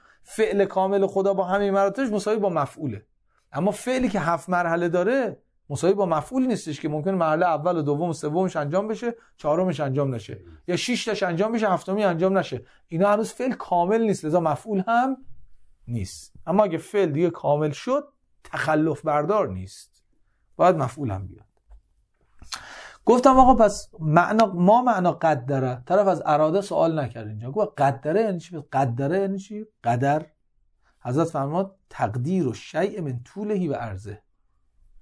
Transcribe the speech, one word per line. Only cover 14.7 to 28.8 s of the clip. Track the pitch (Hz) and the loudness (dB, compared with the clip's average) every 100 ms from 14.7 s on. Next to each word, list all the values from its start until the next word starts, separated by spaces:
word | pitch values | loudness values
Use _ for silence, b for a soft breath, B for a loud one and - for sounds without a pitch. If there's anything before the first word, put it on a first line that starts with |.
| 196 190 | -4 0
هم | 233 262 262 - - - - - _ - | 0 0 -4 -10 -16 -16 -20 -20 _ -10
نیست. | 117 95 - - - - | -8 -8 -10 -18 -14 0
اما | 190 | 2
اگه | 202 160 | 2 0
فعل | - 208 180 | -4 0 0
دیگه | 143 170 | 2 0
کامل | 170 143 147 151 | 0 0 0 0
شد، | 139 247 277 285 _ _ _ | -4 -2 -2 -4 _ _ _
تخلف | - 165 160 156 156 143 | -12 -6 0 2 0 -2
بردار | 156 147 151 214 143 | -2 0 0 0 -2
نیست، | 92 92 - - _ _ _ _ _ _ - | -6 -12 -16 -20 _ _ _ _ _ _ 2
باید | 170 170 | 4 4
مفعول | 127 - 131 | -2 -4 -6
هم | 95 90 | -6 -10
بیاد. | - _ _ _ - _ _ _ _ _ - B B B B B B - | -16 _ _ _ -20 _ _ _ _ _ -20 B B B B B B 4
گفتم: | 240 254 262 | 6 8 8
«آقا | 254 | 8
پس | 226 214 - - - | 8 6 4 -10 -6
معنا، | 156 160 - 220 214 | 4 4 4 4 2
ما | 175 180 233 | 4 6 6
معنا | 247 202 180 | 4 2 0
قدره.» | 165 160 143 127 139 127 127 - | 2 0 0 0 -2 -2 -4 0
طرف | 185 196 | 2 4
از | 170 - | 2 2
اراده | 147 156 190 | 2 2 0
سوال | 196 160 165 156 | 0 0 2 0
نکرد | 127 120 107 | -4 -8 -12
اینجا. | 107 113 | -10 -8
گفت: | 202 202 - | -4 -4 2
«قدره | 139 135 151 190 | 0 0 0 0
یعنی | 226 180 | 0 -2
چی؟» | - 170 - | -8 -14 -6
«قدره | 135 | -2